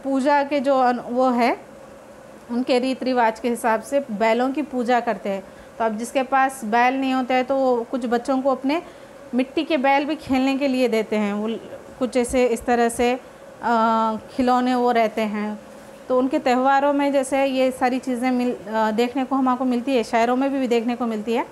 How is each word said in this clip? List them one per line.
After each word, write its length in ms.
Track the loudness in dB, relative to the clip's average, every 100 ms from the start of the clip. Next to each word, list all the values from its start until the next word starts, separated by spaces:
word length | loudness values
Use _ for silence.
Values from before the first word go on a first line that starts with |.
पूजा 400 | -2 0 2 2
के 160 | 2 0
जो 200 | 2 2
अन-, 220 | 2 0 -4
वो 240 | 0 2
है 240 | 2 2 0 -6 -20 -20 -20 -20 -20 -20 -20 -8
उनके 300 | -6 0 0
रीत 240 | 0 -4
रिवाज 360 | -2 2 0 0
के 100 | -4
हिसाब 300 | -2 0 -2
से 180 | 0 -4 -2
बैलों 420 | -2 0 2 0
की 100 | -2
पूजा 380 | -4 -4 0 0
करते 300 | 0 -4 -4
हैं। 140 | -6 -8 -20 -20 -4
तो 60 | -2
अब 120 | -2
जिसके 240 | -4 -4
पास 400 | 0 2 2 -2
बैल 360 | -2 2 2 2
नहीं 140 | 0
होते 200 | -2 0
हैं 100 | 0
तो 120 | 0 0
वो 280 | 2 0
कुछ 220 | -2 -4 -2
बच्चों 360 | -2 0 0
को 100 | 0
अपने 280 | 0 0 -2 -4 -18 -20 -20 -6
मिट्टी 300 | -4 -2 -2
के 140 | 0 0
बैल 280 | 4 2 2
भी 100 | -4
खेलने 420 | -2 0 2 0
के 140 | 0
लिए 160 | 2 2
देते 280 | 0 0 0
हैं। 180 | 0
वो 140 | -2 -4
ल-, 100 | -6 -10 -16 -18 -6
कुछ 180 | -2 0
ऐसे 280 | 0 2 2
इस 200 | 0 0
तरह 240 | 2 2
से, 240 | 2 0 0 -6 -20 -20 -8
अ, 100 | 0 2 2 2 0 -4 -10
खिलौने 440 | -2 2 2 2 2
वो 160 | 2
रहते 300 | 2 2 0
हैं, 380 | -2 -2 -4 -6 -14 -20 -20 -20 -2
तो 80 | 0
उनके 200 | 2 0
त्योहारों 560 | 2 2 4 4 4
में 180 | 2 2
जैसे 340 | 2 0 0 0
ये 260 | 2 0
सारी 280 | 2 0 0
चीज़ें 320 | -2 -2 0
मिल-, 360 | 0 0 -4 -4
अ, 240 | -2 0
देखने 320 | 2 0 0
को 120 | -2 0
हमको 280 | 2 0
मिलती 320 | 0 0 0 0
है, 80 |
शहरों 360 | 2 2 2 2
में 120 | 0
भी, 80 | 0
भी 80 | 0
देखने 280 | 0 0 -2
को 100 | -2
मिलती 280 | -4 -2
है। 100 | -2 -2